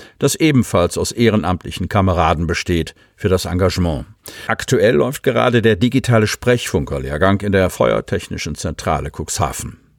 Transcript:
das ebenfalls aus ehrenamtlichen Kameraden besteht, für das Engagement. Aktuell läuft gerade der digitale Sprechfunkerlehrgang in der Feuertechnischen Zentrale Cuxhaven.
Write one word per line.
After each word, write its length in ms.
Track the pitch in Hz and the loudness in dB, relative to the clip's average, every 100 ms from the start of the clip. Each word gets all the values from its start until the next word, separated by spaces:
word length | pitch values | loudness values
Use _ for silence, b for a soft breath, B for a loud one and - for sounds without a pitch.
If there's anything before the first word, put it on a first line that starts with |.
| B B | B B
das 160 | 139 | -2
ebenfalls 640 | - 160 135 104 95 87 - | 2 2 2 2 2 0 0
aus 140 | 90 | -4
ehrenamtlichen 760 | - 113 104 82 90 - - 90 | 0 2 2 0 -4 -6 -8 -2
Kameraden 580 | 104 95 87 82 80 82 | 2 2 4 2 2 -2
besteht, 480 | 85 - 85 78 - b b | -2 -2 -2 -2 -8 b b
für 140 | 101 | 0
das 160 | 92 85 | 0 0
Engagement. 580 | 90 95 90 87 71 - - - B B | 0 0 2 0 -2 -8 -16 -20 B B
Aktuell 480 | 113 - 123 104 151 | -6 0 2 4 4
läuft 260 | 131 143 | 0 -2
gerade 400 | 135 117 120 120 | -2 0 2 4
der 140 | 110 104 | 4 2
digitale 500 | 120 131 - 113 107 | 2 0 2 2 2
Sprechfunkerlehrgang 1120 | - 123 123 - 90 67 71 65 73 95 101 | 0 0 0 0 -2 -2 -6 -6 0 2 2
in 120 | 104 | 2
der 180 | 95 92 | 2 2
Feuertechnischen 840 | - 60 55 - 95 - - - | 2 0 0 -2 -6 -6 -10 -8
Zentrale 560 | - 90 76 - 76 71 | -8 -8 -6 -2 -2 -4
Cuxhaven. 680 | - 78 - 71 - - - _ | -8 -8 -4 -4 -4 -12 -14 _